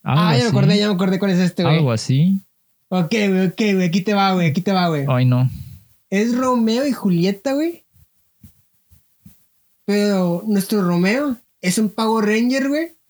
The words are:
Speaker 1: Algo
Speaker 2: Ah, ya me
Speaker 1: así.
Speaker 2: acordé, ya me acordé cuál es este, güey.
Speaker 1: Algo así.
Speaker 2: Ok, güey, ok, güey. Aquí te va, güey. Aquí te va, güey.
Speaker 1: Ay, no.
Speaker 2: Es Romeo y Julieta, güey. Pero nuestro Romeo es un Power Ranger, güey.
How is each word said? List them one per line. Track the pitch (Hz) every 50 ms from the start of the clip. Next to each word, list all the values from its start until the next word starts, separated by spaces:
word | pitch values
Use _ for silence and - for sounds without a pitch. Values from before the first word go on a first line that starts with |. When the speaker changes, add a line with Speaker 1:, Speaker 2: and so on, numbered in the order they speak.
Speaker 1:
Algo | - - 127 151
Speaker 2:
Ah, | 175 170
ya | 151 -
me |
Speaker 1:
así. | 240 233
Speaker 2:
acordé, | - - - 147 175 202
ya | 208 214
me | 208
acordé | 175 196 190 190 180
cuál | 202 196
es | 180 175
este, | 185 175 - -
güey. | 175 165 151
Speaker 1:
Algo | 165 156 127
así. | 113 110 - - 127 135 160 185 196 294 - _ _ _ _ _ _ _ _ _
Speaker 2:
Ok, | 185 180 170 -
güey, | 226 220 208 196 190 185 190 180
ok, | 185 - 226 208 196
güey. | 190 180
Aquí | 175 165 202
te | 180 214 208
va, | 202 196 196
güey. | 190 180 170 165
Aquí | 139 196
te | 175 208
va, | 196 185 180 170
güey. | 160 147 139 139
Speaker 1:
Ay, | 131 127 127
no. | 127 123 123 127 127 - - - - - - _ _ _ _ _ _
Speaker 2:
Es | 190 196 214 240 240
Romeo | 247 262 254 254 240 226 220 226 247 277
y | 294
Julieta, | 233 - - 202 175 165 170 190 202 202 _ 269
güey. | 269 285 311 339 339 - _ _ _ _ _ _ _ _ _ _ _ _ - - _ _ _ _ _ _ _ _ - _ _ _ _ _ _ - _ _ _ _ _ _ _ _ _ _ _
Pero | - 202 208 208 208 202 190 180 175 170 175 208
nuestro | 220 208 196 185 - 220 208 185
Romeo | 175 175 175 180 196 220 269 294 285 240 - _ _ _ _
es | - 180 180 226
un | 220 208
Power | - - 220 220 220 220 214
Ranger, | 202 214 220 240 247 262 269 269 277
güey. | 285 302 330 330 - _ _